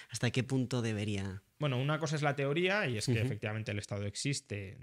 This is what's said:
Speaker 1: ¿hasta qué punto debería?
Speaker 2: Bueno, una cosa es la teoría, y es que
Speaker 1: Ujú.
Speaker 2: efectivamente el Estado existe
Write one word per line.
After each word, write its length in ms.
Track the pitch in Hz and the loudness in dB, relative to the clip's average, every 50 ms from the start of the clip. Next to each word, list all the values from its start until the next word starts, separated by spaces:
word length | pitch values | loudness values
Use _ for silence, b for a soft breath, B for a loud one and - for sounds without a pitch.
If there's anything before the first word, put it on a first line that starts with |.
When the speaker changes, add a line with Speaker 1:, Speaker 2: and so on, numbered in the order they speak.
| B B | B B
Speaker 1:
¿hasta 220 | - - - 120 | -4 -2 0 2
qué 120 | - 131 113 | 2 0 0
punto 380 | - 135 131 127 113 131 123 | 2 2 2 2 2 0 0
debería? 600 | 113 113 110 101 107 107 104 98 98 98 92 101 - _ _ - | 2 0 0 0 0 0 0 0 -2 -4 -6 -8 -10 _ _ -2
Speaker 2:
Bueno, 200 | 151 143 127 123 | 0 0 2 2
una 200 | 135 147 156 151 | 2 2 0 0
cosa 160 | 165 143 156 | 0 0 0
es 80 | 147 147 | 2 2
la 120 | 147 135 | 2 2
teoría, 520 | 143 139 139 143 170 180 185 196 214 202 | 2 2 2 2 2 2 2 2 2 2
y 100 | 135 120 | 0 0
es 80 | 107 - | 0 2
que 80 | - 120 | 2 2
Speaker 1:
Ujú. 80 | 113 | 4
Speaker 2:
efectivamente 500 | 110 131 110 104 - 107 107 110 110 - | 2 2 0 -2 -2 -2 -2 -2 -2 -2
el 80 | 104 104 | -2 -4
Estado 260 | - - 107 101 101 | -4 -4 -4 -2 -2
existe 720 | 101 - - - 139 139 - - - 104 101 98 92 95 - | -4 -4 -2 -2 -2 -2 -2 -4 -6 -6 -6 -6 -8 -12 -12